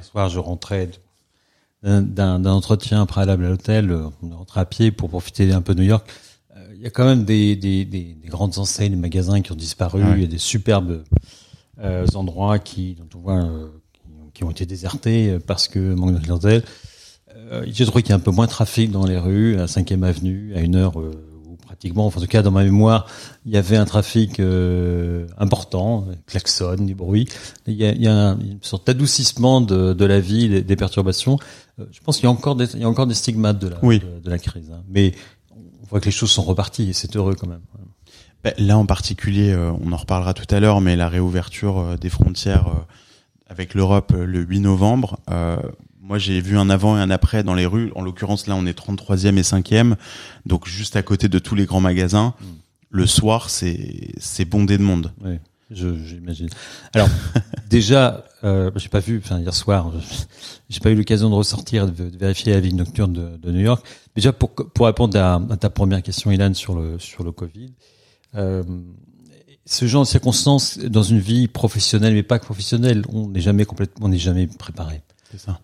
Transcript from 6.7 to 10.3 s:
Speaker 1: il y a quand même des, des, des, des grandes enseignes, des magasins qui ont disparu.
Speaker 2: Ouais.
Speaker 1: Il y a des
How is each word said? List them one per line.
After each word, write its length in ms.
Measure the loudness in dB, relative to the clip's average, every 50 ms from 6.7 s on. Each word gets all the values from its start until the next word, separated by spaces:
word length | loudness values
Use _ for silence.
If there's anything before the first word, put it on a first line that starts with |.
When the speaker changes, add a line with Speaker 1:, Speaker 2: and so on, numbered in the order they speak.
| -20
Speaker 1:
il 80 | -16 -14
y 40 |
a 40 | -8
quand 140 | -2 2 4
même 200 | 4 4 4 2
des, 300 | 2 4 4 4 4 2
des, 300 | 0 0 0 0 0 -2
des, 320 | -4 -6 -8 -10 -10 -14 -18
des 80 | -14 -10
grandes 300 | -6 -2 -2 -2 -2 -4
enseignes, 320 | -4 -4 -2 -2 0 0
des 60 | 0
magasins 440 | 0 -2 -2 -2 0 0 2 2 0
qui 120 | 0 -2 -6
ont 20 |
disparu. 480 | -10 -10 -10 -6 -4 -4 -2 0 2 2
Speaker 2:
Ouais. 120 | 4 4
Speaker 1:
Il 60 | 2 0
y 20 |
a 40 |
des 100 | 0